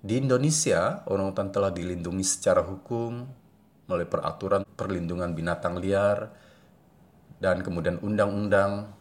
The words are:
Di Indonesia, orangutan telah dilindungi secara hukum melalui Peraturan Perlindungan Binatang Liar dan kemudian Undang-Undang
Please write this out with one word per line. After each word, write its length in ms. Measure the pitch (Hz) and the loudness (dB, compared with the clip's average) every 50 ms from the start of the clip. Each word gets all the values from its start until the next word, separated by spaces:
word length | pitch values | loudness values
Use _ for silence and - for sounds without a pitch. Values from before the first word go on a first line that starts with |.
Di 160 | - 98 107 | -2 0 0
Indonesia, 880 | 127 135 131 127 123 135 151 156 - - 131 98 85 87 113 175 202 - - 98 | 0 4 4 4 4 4 2 2 2 2 2 4 4 4 2 0 -4 -4 -2 0
orangutan 400 | 98 98 98 95 98 98 98 95 | 0 0 -2 -2 -2 -4 -2 0
telah 160 | 101 98 98 | 2 2 2
dilindungi 560 | 90 90 85 90 90 87 85 87 87 95 95 | 0 -2 -4 -4 -4 -4 -4 -4 -2 -2 0
secara 400 | 95 - - - 98 90 90 85 | 0 -2 0 2 4 4 4 4
hukum 560 | 90 95 95 - - 120 117 117 117 120 120 123 135 131 - _ _ _ _ _ _ _ _ _ | 0 -6 -12 -8 -6 -4 -4 -4 -4 -6 -8 -10 -12 -16 -20 _ _ _ _ _ _ _ _ _
melalui 240 | - 92 87 85 - | -4 -2 -2 -2 -2
Peraturan 560 | - - - 78 78 - 101 92 101 98 98 | -2 -2 -2 -2 -4 -4 -2 0 2 0 0
Perlindungan 720 | - - - - 95 98 87 87 85 87 87 90 87 85 | -2 -8 -8 -4 -2 -2 -2 -2 -4 -4 -4 -2 -4 -4
Binatang 400 | 80 82 85 85 85 - 87 87 | -4 -2 -2 -4 -2 -2 -4 -4
Liar 560 | 90 87 95 98 98 101 101 104 - 110 110 - - - - - _ _ _ _ _ _ _ _ - - _ _ - _ _ - | -2 -2 0 2 4 4 4 2 2 -2 -10 -14 -20 -20 -20 -20 _ _ _ _ _ _ _ _ -20 -20 _ _ -20 _ _ -12
dan 240 | - - 95 90 87 | -2 0 0 2 2
kemudian 400 | 90 - 87 85 80 - 90 87 | 0 -4 -4 -2 0 -2 -2 -2
Undang-Undang 960 | - 104 107 107 104 98 101 101 104 104 98 98 98 101 101 101 107 104 101 - | -2 -2 2 2 2 2 2 -2 0 2 4 4 4 2 0 -4 -8 -10 -14 -20